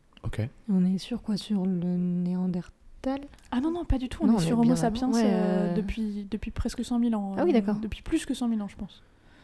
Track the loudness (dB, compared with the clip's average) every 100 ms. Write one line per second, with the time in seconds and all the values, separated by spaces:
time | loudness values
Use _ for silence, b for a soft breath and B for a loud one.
0 | _ -10 -8 -4 -4 -6 0 2 2 0
1 | -4 -8 -4 -4 -2 0 0 0 0 0
2 | 0 0 0 0 0 -2 -6 -16 -20 -8
3 | -6 -6 -8 -18 -4 -2 0 -2 0 0
4 | -2 0 4 4 4 4 4 4 2 0
5 | 0 4 4 4 2 2 2 0 -2 -2
6 | -4 -4 -6 -6 -6 -4 -4 -4 -2 0
7 | 2 0 -2 0 4 4 2 -2 -4 -8
8 | -2 -2 -2 -2 -2 -2 -4 -10 -14 -14
9 | -20 _ b b